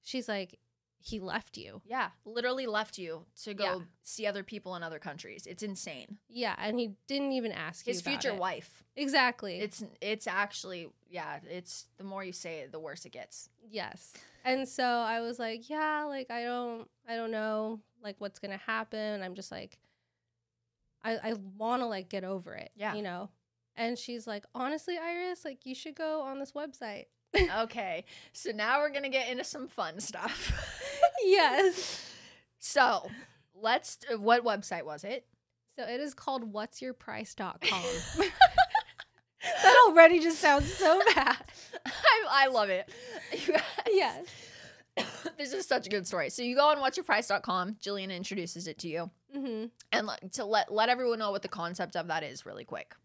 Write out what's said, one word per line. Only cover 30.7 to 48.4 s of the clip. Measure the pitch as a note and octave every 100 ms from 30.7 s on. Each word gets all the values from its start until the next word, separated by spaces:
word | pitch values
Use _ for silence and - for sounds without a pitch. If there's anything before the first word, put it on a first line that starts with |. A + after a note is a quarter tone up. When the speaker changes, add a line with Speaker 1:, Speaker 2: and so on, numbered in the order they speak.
| - C#5 C#5+ D#5 F5+
Speaker 1:
Yes. | G#4 G4 D#4 C4 F#4+ F#4 - - - - - - _ _
Speaker 2:
So, | - C#4+ B3+ G3 - A3+ - _ _
let's, | F3+ A3 A#3+ - - -
uh, | A3+
what | G#3 A#3+
website | A#3+ G3+ - F3
was | D3 D3+
it? | F#3 B3+ _ _ _ _ _ -
Speaker 1:
So |
it | B3 B3
is | D4
called | C4+ - C4+ A3+
what's | G#3 G#3+ -
your | B3+
price | B3 - A3 A3
dot | - F#3+ -
com. | - F#4 - B4 - -
Speaker 2:
<laughs> | F#4+ - F#5 - F5 A4 - - - _ _ _ - E5+
Speaker 1:
That | F#4+ B4 A#4+
already | E4 E4 F4
just | E4 D#4+
sounds | D#4+ C#4+ D4
so | F#4+ F4+ F4 G4+
bad. | F4+ C4+ B3+ - -
Speaker 2:
<laughs> | - - -
I, | - D5+ A#4 G4
I | C4+ C4+
love | B3+ G3+
it. | F#3 -
<laughs> | A#4 B4 A4 - - -
You |
guys. | D#4 - - -
Speaker 1:
Yes. | G4 C#4+ - F4+ - - - - - _ -
Speaker 2:
<coughs> | G#3 - E4 -
This | C#4+
is | D4+ F#4
such | B3+ G3
a |
good | G#3 F3
story. | F3+ C#3+
So | -
you | A#3+
go | B3+ D4
on | D4
what's | C4+ C4
your |
price | E4+ G#3 -
dot | G3+
com. | - F#3 F3+ G#3+
Jillian | - G3+ F#3+
introduces | F3+ F#3+ F#3+